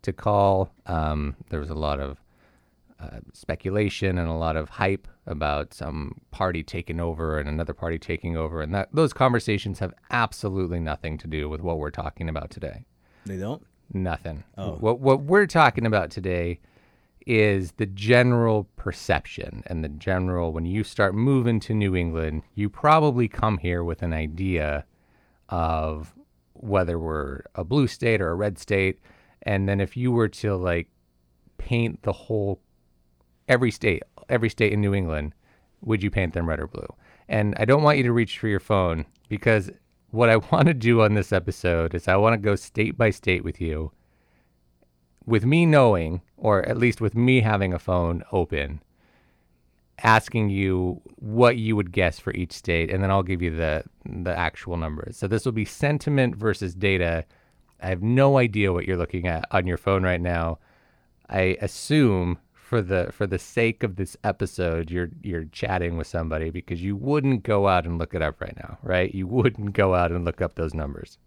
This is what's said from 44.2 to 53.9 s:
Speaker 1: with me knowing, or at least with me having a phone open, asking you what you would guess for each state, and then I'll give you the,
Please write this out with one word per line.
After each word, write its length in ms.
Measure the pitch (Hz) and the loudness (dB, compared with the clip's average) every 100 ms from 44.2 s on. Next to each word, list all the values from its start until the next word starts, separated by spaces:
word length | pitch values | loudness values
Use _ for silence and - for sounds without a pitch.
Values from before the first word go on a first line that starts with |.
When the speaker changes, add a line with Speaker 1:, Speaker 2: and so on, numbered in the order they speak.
| _ _ _ _ _ _ _ _ _ _ - | _ _ _ _ _ _ _ _ _ _ 0
Speaker 1:
with 180 | 110 | 2
me 220 | 113 160 170 | 4 6 6
knowing, 560 | 151 123 98 80 90 _ _ | 8 8 4 0 -6 _ _
or 300 | 110 101 - | 2 2 2
at 120 | 113 | 2
least 220 | 120 110 | 2 2
with 140 | 110 | -2
me 260 | 113 123 131 | 2 4 4
having 320 | 110 104 98 | 4 2 0
a 60 | 87 | -2
phone 440 | - 90 85 87 - | 0 0 0 -2 -2
open, 500 | 98 85 76 71 78 _ _ _ _ _ _ _ _ _ _ _ - | -2 0 -2 -4 -8 _ _ _ _ _ _ _ _ _ _ _ -2
asking 460 | 113 110 - 113 104 | 4 4 4 -2 0
you 520 | 98 98 92 90 87 - - | 0 0 0 0 -4 -12 -16
what 400 | 113 110 123 120 | -6 6 6 6
you 200 | 110 107 | 0 0
would 160 | 90 | 0
guess 260 | 95 90 - | 0 0 0
for 140 | - | -8
each 200 | - 87 | -6 -8
state, 380 | - - 85 82 | -8 -2 0 0
and 120 | 92 | 0
then 80 | 95 | 2
I'll 120 | 98 | 2
give 200 | 90 92 | 0 -2
you 120 | 87 | -2
the, 300 | 80 80 78 - | -2 -2 -2 -6